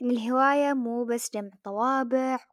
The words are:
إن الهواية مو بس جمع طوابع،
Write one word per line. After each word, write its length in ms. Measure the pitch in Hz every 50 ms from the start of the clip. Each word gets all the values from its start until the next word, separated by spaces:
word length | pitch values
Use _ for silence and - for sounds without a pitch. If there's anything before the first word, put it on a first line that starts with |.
إن 100 | 247 247
الهواية 600 | 247 226 220 240 254 262 269 277 285 285 285 285 277
مو 300 | 262 240 233 233 240 240
بس 260 | 233 233 233 - - -
جمع 180 | 208 202 196 190 _ -
طوابع، 760 | 202 202 208 233 262 269 269 262 233 262 262 262 262 262 247 - _